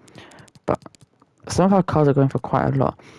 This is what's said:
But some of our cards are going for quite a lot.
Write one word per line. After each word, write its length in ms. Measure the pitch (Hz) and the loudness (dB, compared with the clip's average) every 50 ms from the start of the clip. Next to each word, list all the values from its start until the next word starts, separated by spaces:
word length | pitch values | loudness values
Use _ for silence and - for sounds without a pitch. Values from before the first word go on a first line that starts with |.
| _ - - - - - - - - - _ - _ | _ -20 -20 -20 -20 -20 -20 -20 -20 -20 _ -12 _
But 120 | - - - - - - _ - _ _ _ _ _ _ _ - | -6 -6 -6 -6 -18 -20 _ -20 _ _ _ _ _ _ _ -14
some 180 | - - - 175 | -6 0 0 2
of 80 | 196 202 | 4 4
our 100 | 190 175 | 2 2
cards 260 | - - 156 151 143 | 0 0 2 2 2
are 40 | 135 | 2
going 160 | 143 139 135 | 2 0 0
for 100 | - 127 | -2 -4
quite 260 | - - - 131 135 | -6 -2 -2 -2 0
a 120 | 135 135 | 0 0
lot. 220 | 135 - - - - - - - | 0 -2 -2 -4 -8 -18 -20 -20